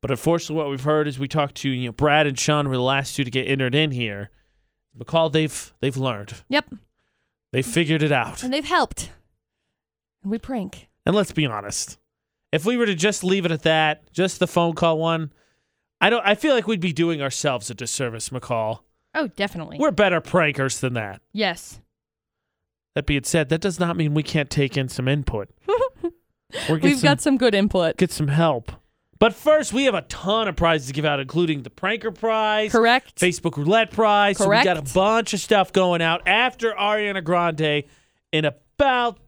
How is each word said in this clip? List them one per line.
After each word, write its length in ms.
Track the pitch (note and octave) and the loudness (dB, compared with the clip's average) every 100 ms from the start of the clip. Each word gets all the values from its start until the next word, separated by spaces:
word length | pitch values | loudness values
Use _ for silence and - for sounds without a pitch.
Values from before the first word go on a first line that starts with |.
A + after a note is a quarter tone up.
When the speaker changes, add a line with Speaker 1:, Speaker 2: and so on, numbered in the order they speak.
Speaker 1:
But 100 | A#2 | -4
unfortunately, 460 | C3 D#3 E3+ E3 D#3 | -2 0 -2 -2 -6
what 140 | D3 | -4
we've 140 | C#3 | -4
heard 240 | C#3 D3+ D3+ | 0 0 0
is 100 | C3 | -4
we 80 | C#3 | -4
talked 280 | D#3 C#3+ - | -2 -2 -2
to, 120 | C#3 | -4
you 180 | B2+ B2 | -2 -4
know, 60 | |
Brad 340 | A2 D3+ D3+ D3 | 0 4 4 4
and 120 | C3+ | 0
Sean 300 | - D3+ C#3+ | 0 0 0
were 80 | C3 | 0
the 60 | |
last 340 | B2+ C#3 C3+ - | 0 0 -2 -4
two 80 | |
to 60 | B2 | -2
get 180 | B2+ B2+ | -2 -2
entered 260 | C3+ C3 | -2 0
in 160 | C#3 D#3 | 0 0
here. 400 | B2 A2+ G2+ G2+ _ _ _ _ _ _ A#2+ | -2 -6 -8 -12 _ _ _ _ _ _ -20
McCall, 360 | A#2+ E3 D#3+ | -2 0 2
they've, 420 | D3+ D#3 - - _ | 2 0 -4 -14 _
they've 160 | C3+ C3+ | -4 -2
learned. 380 | C3 G#2 G#2 - _ | -4 -4 -10 -16 _
Speaker 2:
Yep. 180 | F#3+ - - _ _ _ _ _ _ _ | -2 -2 -20 _ _ _ _ _ _ _
Speaker 1:
They 100 | B2 | -4
figured 400 | B2+ E3 D#3 D#3 | 0 0 2 2
it 100 | D3+ | 2
out. 300 | C#3 A2 - | 2 0 -6
Speaker 2:
And 100 | B3+ | -4
they've 120 | C#4 | -4
helped. 460 | D4+ F4 C4+ - - - _ _ _ _ _ _ _ _ _ _ | 0 0 0 -4 -14 -18 _ _ _ _ _ _ _ _ _ _
And 80 | G3 | -8
we 80 | A3 | -8
prank. 500 | - C4 F#3+ - - _ | -6 -8 -8 -12 -20 _
Speaker 1:
And 100 | - G3+ | 0 2
let's 160 | G3 | 0
be 140 | - D3 | -2 -2
honest. 520 | G#2+ G2+ - - - _ _ _ _ _ | -4 -8 -8 -10 -14 _ _ _ _ _
If 120 | D#3 | -2
we 120 | F3 B3 | 0 0
were 100 | A3+ | 0
to 80 | |
just 300 | F3 G3 G3 | 2 0 0
leave 200 | F3+ G3 | 0 0
it 60 | F3 | 0
at 120 | D#3+ | 0
that, 500 | D#3+ D#3+ D#3 D3+ _ | 2 4 2 -2 _
just 260 | - F#3 - | -2 -2 0
the 80 | F3+ | -2
phone 280 | - E3+ | 2 0
call 240 | D#3+ E3+ D#3+ | 2 0 2
one, 340 | E3 E3 D#3 _ _ _ _ _ _ _ | 0 -2 -4 _ _ _ _ _ _ _
I 100 | F#3+ | 2
don't. 140 | A#3 G3 | 2 2
I 80 | |
feel 200 | G#3 D#4 | 2 4
like 120 | B3+ G#3+ | 2 2
we'd 120 | A3 | -2
be 120 | F3 | -2
doing 300 | D3+ E3+ D#3+ | 0 0 0
ourselves 480 | C#3 - D3 B2+ G#2+ | -4 -2 -2 -2 -6
a 40 | |
disservice, 540 | A2 A#2 - B2+ A2+ - | -10 -8 -4 -6 -6 -10
McCall. 520 | B2+ - A#2 A2 A2+ _ _ _ | -10 -4 -4 -2 -6 _ _ _
Speaker 2:
Oh, 140 | - C#4 | -4 -4
definitely. 500 | - G3 E3+ D#3 - | -4 -6 -6 -12 -2
Speaker 1:
We're 120 | D4 | 0
better 280 | F3+ G3+ E3+ | 4 2 2
prankers 580 | - F3+ D#3 C#3 C3+ - | 0 2 2 0 -4 -2
than 120 | C3 | -4
that. 300 | A#2+ G#2 G2 _ | -4 -8 -12 _
Speaker 2:
Yes. 480 | G3+ G3+ E3+ - - _ _ _ _ _ _ _ _ _ _ _ | -4 -4 -4 -14 -20 _ _ _ _ _ _ _ _ _ _ _
Speaker 1:
That 120 | - C#3+ | -6 -2
being 180 | C#3+ | -2
said, 240 | A#2 E3+ C#3 | 0 0 0
that 140 | D#3+ | 0
does 180 | G3 E3+ | -2 -2
not 160 | F3 E3+ | -2 0
mean 160 | D3+ | 0
we 100 | D3 | 0
can't 280 | D3+ D#3+ C#3 | 0 -2 -2
take 260 | - C#3 C#3+ | 0 0 -2
in 140 | C3 | -4
some 180 | - B2+ | -4 -2
input 400 | C#3+ C3+ A2 G2 _ | 0 -2 -6 -8 _
Speaker 2:
<laughs> 100 | - A4+ B4+ - E4+ E4+ _ _ _ - - | -2 0 0 -4 -10 -10 _ _ _ -8 -2
Speaker 1:
or 80 | D#3 | 2
get 60 | |
Speaker 2:
We've 160 | - C#4 | 2 4
Speaker 1:
some, 40 | |
Speaker 2:
got 180 | - - | 2 2
some 160 | - C4+ | 2 2
good 160 | A#3+ | 4
input. 420 | G3+ G3+ F#3+ E3 - | 2 2 2 0 0
Speaker 1:
get 140 | F#3 | -2
some 160 | - D3 | 0 0
help. 440 | D3 E3 B2+ - - _ _ _ _ | 2 2 0 -6 -16 _ _ _ _
But 140 | A3+ | 2
first, 380 | - D4+ D4+ B3 | 4 2 4 2
we 120 | A3+ | 0
have 100 | C#4 | 2
a 80 | G3 | 0
ton 460 | - - F3 A3 G#3+ | -6 -8 -2 0 0
of 80 | E3 | 0
prizes 320 | E3+ D#3+ B2+ | 2 2 -2
to 40 | |
give 140 | C#3 D3+ | -2 -2
out, 120 | C#3+ | -2
including 440 | C3 D#3 F3 D3 | -2 0 0 -2
the 80 | A#2+ | -6
Pranker 440 | - F#3+ A3 A3 | -6 -4 -2 -6
Prize, 580 | F3 A3+ A3 G#3+ G#3+ G#3+ | -4 -2 0 2 0 2
Speaker 2:
Correct. 460 | A3+ A3+ B3+ - - | 4 4 4 0 0
Speaker 1:
Facebook 380 | F3+ E3+ E3+ C#3+ | 0 0 -4 -2
Roulette 340 | D3 A3 A3 | 2 2 2
Prize. 460 | - A3 G#3 G3+ G3 | 2 2 4 2 2
So 140 | G3 | 2
we 60 | G#3 | 4
got 140 | G#3+ E3 | 4 0
a 40 | |
Speaker 2:
Correct. 140 | C#3 | 0
Speaker 1:
bunch 380 | F3+ G3 A3+ A3 | 2 2 2 0
of 80 | G3+ | -6
stuff 320 | - G#3 F#3 | 2 2 4
going 300 | G3 F#3 F3 | 2 2 2
out 180 | E3 F3 - | 0 0 2
after 440 | G#3 B3 B3+ A3+ | 2 2 0 -4
Ariana 520 | G3 G3+ G#3+ G#3 F#3+ | -2 0 0 -2 -4
Grande 600 | D#3+ F3 E3+ D#3 D#3 D3 - _ _ _ _ | 0 2 2 0 0 0 -4 _ _ _ _
in 120 | D#3 | 0
about 720 | D3+ C#3 _ - C#4 B3 A#3+ - | 0 -4 _ 0 2 2 0 -4